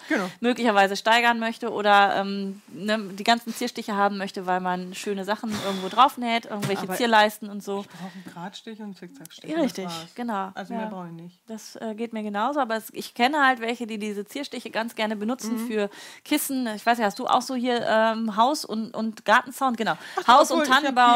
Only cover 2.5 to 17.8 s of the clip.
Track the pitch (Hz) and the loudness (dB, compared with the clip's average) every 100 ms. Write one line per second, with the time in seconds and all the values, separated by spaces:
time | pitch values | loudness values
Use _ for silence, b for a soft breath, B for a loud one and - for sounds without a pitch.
2.5 | 196 - - 208 220 196 190 208 233 226 | -8 -16 -10 -4 -2 -4 -4 0 0 0
3.5 | 226 240 - 233 202 202 202 196 - 180 | -6 -6 -6 -6 0 0 0 -6 -6 -2
4.5 | 180 185 180 180 190 - 202 185 214 226 | -2 0 -4 -6 -8 -6 -6 -4 -4 -4
5.5 | 208 196 196 185 208 269 254 240 233 - | -6 -4 -4 -4 6 6 4 -2 -2 -4
6.5 | 208 202 196 185 185 240 220 214 - 214 | -6 -4 -4 -4 -2 4 6 6 2 -10
7.5 | 202 196 196 202 175 185 190 180 170 180 | -10 -8 -8 -8 -14 -14 -14 -18 -14 -14
8.5 | - - 214 214 185 180 277 170 - - | -14 -16 -14 -14 -14 -18 -18 -20 -18 -8
9.5 | 320 277 - 185 165 170 - 240 202 190 | -2 -2 -4 -8 -10 -12 -10 -6 -6 -6
10.5 | 196 185 226 220 190 175 165 175 180 _ | -10 -10 -8 -8 -10 -12 -14 -18 _ _
11.5 | 220 - - 226 214 233 220 214 202 233 | -14 -14 -12 -10 -8 -8 -6 -6 -4 -2
12.5 | 294 247 220 - - - - 247 302 269 | -2 -2 -4 -6 -12 -12 -2 0 4 2
13.5 | 254 226 240 233 220 214 202 202 269 285 | 2 -2 -6 -6 -6 -6 -6 -8 -10 -10
14.5 | 247 226 220 226 - 214 214 214 254 214 | -10 -8 -6 -6 -4 -4 -2 -4 -4 -4
15.5 | 233 233 214 202 B B B - 294 - | -6 -4 -2 -4 B B B -4 -2 -2
16.5 | 262 240 208 - 240 208 196 - 240 240 | -4 -4 -2 0 2 0 -2 2 2 2
17.5 | 262 247 240 | -2 0 0